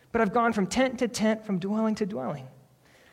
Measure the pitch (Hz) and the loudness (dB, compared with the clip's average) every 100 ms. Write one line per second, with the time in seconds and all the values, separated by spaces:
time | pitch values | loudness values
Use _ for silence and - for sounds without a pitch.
0 | _ 233 214 233 233 214 185 240 262 247 | _ 0 2 4 2 2 0 2 0 2
1 | 240 247 214 220 - 185 196 214 220 214 | -2 0 0 0 -2 -4 -2 0 0 0
2 | 202 214 240 143 131 - _ _ _ _ | -2 -4 -6 -6 -10 -20 _ _ _ _
3 | _ | _